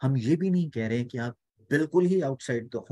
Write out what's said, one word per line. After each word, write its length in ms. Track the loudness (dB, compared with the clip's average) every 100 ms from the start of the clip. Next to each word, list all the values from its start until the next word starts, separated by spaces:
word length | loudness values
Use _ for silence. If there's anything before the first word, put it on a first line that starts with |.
हम 140 | 0 0
ये 200 | 2 2
भी 140 | 2
नहीं 200 | 0 0
कह 180 | -2 -2
रहे 160 | -2
कि 140 | -2 -6
आप 180 | -6 -10 _ _
बिल्कुल 460 | -2 0 2 2 4
ही 140 | 2
outside 440 | 0 -4 -4 -4
the 160 | -4 -10 -4